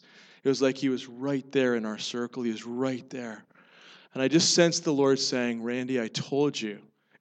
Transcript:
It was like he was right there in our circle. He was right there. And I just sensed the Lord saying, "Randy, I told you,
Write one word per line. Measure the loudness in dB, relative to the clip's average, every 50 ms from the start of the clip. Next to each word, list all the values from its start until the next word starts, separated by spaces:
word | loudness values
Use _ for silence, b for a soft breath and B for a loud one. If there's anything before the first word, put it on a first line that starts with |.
| B B B B B B B B 0
It | 0
was | 2 4
like | 2 2 2 0
he | 0 -2
was | -2 -2 -6 -10
right | -12 -8 -4 -4 -4 -4 -4 -2
there | 0 2 2 2 2
in | 0 -2
our | -4 -6 -8
circle. | -8 -6 -6 -6 -6 -6 -6 -4 -4
He | -4
was | -4 -4 -8
right | -8 -4 -4 -2 -2 -4 -6 -8 -10
there. | -12 -10 -10 -10 -12 -14 -18 B B B B B B B B B B B B B -4
And | -2
I | 2 4
just | 4 4 4 6 6
sensed | 6 6 6 4 2 0
the | 0 2
Lord | 4 4 4 4 4
saying, | 2 -2 -2 -2 -2 -2 -4 -4 -4
"Randy, | -4 -4 -4 -4 -2 -2 -2
I | -2 -2
told | -4 -6 -6 -2 0 2 2 2 0 -2
you, | -6 -6 -8 -10 -14 -20 b b b b b b